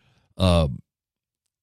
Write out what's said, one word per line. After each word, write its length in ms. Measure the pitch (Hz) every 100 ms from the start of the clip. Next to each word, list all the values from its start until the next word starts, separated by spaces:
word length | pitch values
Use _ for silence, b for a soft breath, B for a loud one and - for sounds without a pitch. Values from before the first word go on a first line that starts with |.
| _ _ _ -
Um, 420 | 95 87 76 60 _ _ _ _ _ _ _ _